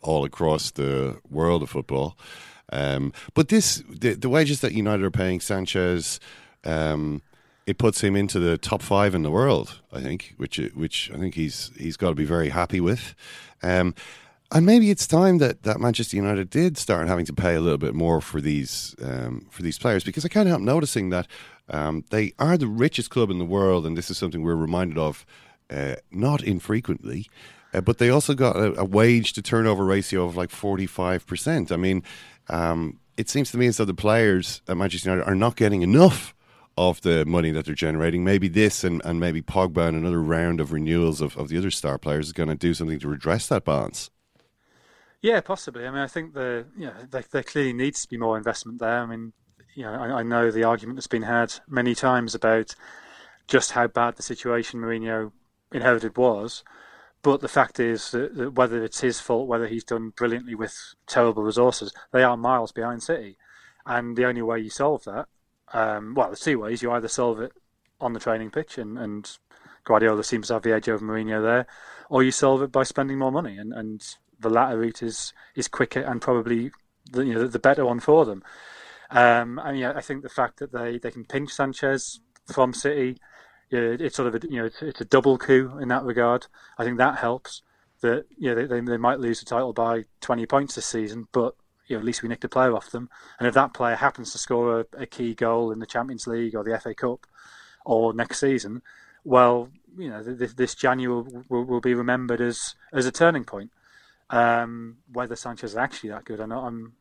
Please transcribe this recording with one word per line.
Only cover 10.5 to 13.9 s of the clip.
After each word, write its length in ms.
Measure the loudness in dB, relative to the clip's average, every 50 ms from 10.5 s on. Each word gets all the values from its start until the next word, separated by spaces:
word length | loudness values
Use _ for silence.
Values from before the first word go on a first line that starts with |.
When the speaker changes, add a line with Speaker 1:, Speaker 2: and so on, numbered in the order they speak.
| -4 -6 -6 -6 -4
Speaker 1:
which 360 | -4 -4 -4 -4 -6 -6 -6 -6
I 40 |
think 180 | -6 -6 -4 -2
he's, 360 | -2 -2 -2 -4 -8 -10 -12 -12
he's 180 | -10 -8 -8 -4
gotta 200 | -2 -2 0 0
be 100 | 0 0
very 240 | 0 0 0 0 0
happy 320 | 0 -2 -2 0 0 2
with. 340 | 2 2 2 0 -4 -10 -16 -20 -20 -20 -20 -20 -20 -20 _ _
Um, 340 | -2 2 4 4 4 2